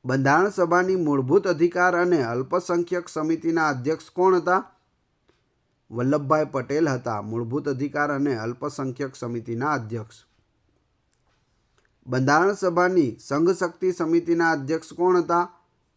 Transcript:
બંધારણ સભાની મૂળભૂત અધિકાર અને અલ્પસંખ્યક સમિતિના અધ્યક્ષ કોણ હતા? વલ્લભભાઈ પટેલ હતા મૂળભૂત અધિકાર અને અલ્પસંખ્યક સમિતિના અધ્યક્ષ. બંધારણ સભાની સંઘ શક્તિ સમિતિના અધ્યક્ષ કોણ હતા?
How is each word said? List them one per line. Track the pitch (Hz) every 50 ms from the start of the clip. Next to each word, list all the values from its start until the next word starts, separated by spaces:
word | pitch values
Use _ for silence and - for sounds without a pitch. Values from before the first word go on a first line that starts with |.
| -
બંધારણ | 127 131 135 135 135 147 165 190 208
સભાની | 196 190 175 165 175 180 180 185 190
મૂળભૂત | 180 165 147 143 139 131 127 165 202 190
અધિકાર | 190 165 143 170 170 175 180 180 180 180
અને | 175 175 180 175 151
અલ્પસંખ્યક | 127 117 117 123 135 - 170 180 180 - 175 170 170 - 180 175 170 -
સમિતિના | - 156 156 160 165 160 - 165 165 165 160 151
અધ્યક્ષ | 139 123 120 147 160 151 - -
કોણ | - 180 180 190 185
હતા? | 175 151 180 185 196 - - _ _ _ _ _ _ _ _ _ _ _ _ _ _ _ _ _ _ _ _ _ _ _ _
વલ્લભભાઈ | 110 120 123 131 147 147 143 135 156 156 151
પટેલ | - - 131 120 - 143 156 165 147
હતા | 131 - - 120 110 104
મૂળભૂત | 101 107 113 117 117 113 127 156 180 143
અધિકાર | 135 123 143 139 143 147 147 147
અને | 143 139 143 143 127 113
અલ્પસંખ્યક | 110 120 120 - 139 143 139 - 135 131 123 127 139 131 131
સમિતિના | - 127 117 120 117 110 117 117 117 135 151
અધ્યક્ષ. | 147 127 113 104 120 113 107 - - - _ _ _ _ _ _ _ _ _ _ _ _ _ _ _ _ _ _ _ _ _ _ _ _ _ _ _ _ _ _ _ _ _ _ _ _ _
બંધારણ | 127 127 131 131 139 147 156 180 196 208
સભાની | - 190 180 165 175 180 180 185 175 143 117 - -
સંઘ | - - 139 151 165 180
શક્તિ | 180 175 185 165 - - 185 185
સમિતિના | 175 - 170 160 165 170 170 165 170 165 170 165
અધ્યક્ષ | 160 143 135 135 160 160 - -
કોણ | 170 165 175 185 180
હતા? | 175 165 - 175 175 175 175 - _ _ _ _ _ _ _ _